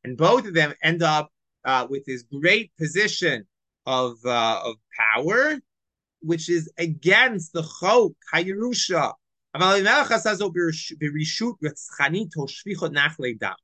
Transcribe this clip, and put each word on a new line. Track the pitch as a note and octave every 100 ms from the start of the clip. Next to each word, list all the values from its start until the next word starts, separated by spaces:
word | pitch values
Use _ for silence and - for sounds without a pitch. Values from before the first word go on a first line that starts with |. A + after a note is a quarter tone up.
And | B2+ B2
both | E3 B3 G#3+
of |
them | E3 D3+ C3+
end | D#3 E3+
up, | E3 D3+ D3+ _ _ _ C3+
uh, | C3 B2
with | C#3 C#3
this | B2+
great | A#2 C#3 E3 G#3+ G#3 -
position | D#3+ F3 G#3 - F3 B2 G2 _ _ _ -
of, | C3 B2+ A#2
uh, | A#2+ A#2+ A2+ G2+
of | A#2 A2 _ -
power, | A2 A2 D#3 A3+ D4 D4+ _ _ _ _ _ _
which | D#3+ E3+ D#3+
is | F3 D#3+ -
against | E3+ D#3 E3+ G#3 B3+ G3+ D#3+
the | E3+ D#3+ -
Chok | F3+ A#3+ G3 - - D#3+
HaYerusha. | F#3 G3 A#3+ A#3 - E3+ B2+ - _ _ _ D3
Aval | F#3 G3+
Avimelech | G3 C#4 C#4
Asazo | A3+ G#3+ G3 G3+
B'Rish-, | E3+ E3+ D#3+ - D3+
B'Rishut | D3+ D3+ D#3 - A#3 -
Retzchani | D3+ D3 - - C#3+ F3+ E3+ D#3
Toshvichot | C3+ - G3+ E3+ D#3
Nachlei | D3 C#3+ - B2+ A2
Dam. | G2+ F#2